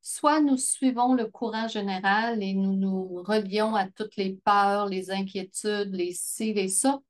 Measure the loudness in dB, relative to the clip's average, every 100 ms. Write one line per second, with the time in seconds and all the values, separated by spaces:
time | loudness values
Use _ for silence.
0 | -12 0 2 4 4 2 0 0 0 2
1 | 2 4 2 -4 -6 -4 -4 -4 -4 -2
2 | 2 2 2 -2 -2 0 0 2 0 -2
3 | -4 -8 0 0 0 -2 0 0 -2 -6
4 | -10 -4 -4 -2 2 4 4 2 0 -4
5 | -4 -6 -4 -6 -8 -6 -4 -2 -4 -2
6 | -4 -4 -8 -4 -2 0 0 2 2 0
7 | _